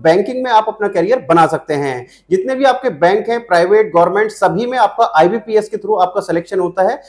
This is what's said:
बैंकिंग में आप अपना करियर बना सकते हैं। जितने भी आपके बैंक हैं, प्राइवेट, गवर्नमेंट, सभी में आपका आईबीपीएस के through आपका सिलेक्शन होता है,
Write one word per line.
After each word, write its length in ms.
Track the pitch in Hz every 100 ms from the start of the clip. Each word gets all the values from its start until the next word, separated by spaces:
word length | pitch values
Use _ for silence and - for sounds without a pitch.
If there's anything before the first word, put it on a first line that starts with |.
बैंकिंग 420 | 160 185 208 254
में 80 | 254
आप 140 | 220 214
अपना 200 | 208 202
करियर 380 | 196 180 254 -
बना 160 | 170 156
सकते 260 | 156 -
हैं। 320 | 147 143 123 120 _ -
जितने 240 | 185 233 262
भी 80 |
आपके 260 | 277 254 262
बैंक 380 | 147 170 208 214
हैं, 100 | 233
प्राइवेट, 520 | 233 175 175 214 214 170
गवर्नमेंट, 360 | 170 196 214
सभी 340 | - 185 170 240
में 120 | 254
आपका 340 | 208 - - 156
आईबीपीएस 540 | 175 220 226 214 214
के 80 | 208
through 240 | 190 208
आपका 200 | 180 190
सिलेक्शन 380 | 185 170 170 196
होता 240 | 175 175
है, 180 | 190 277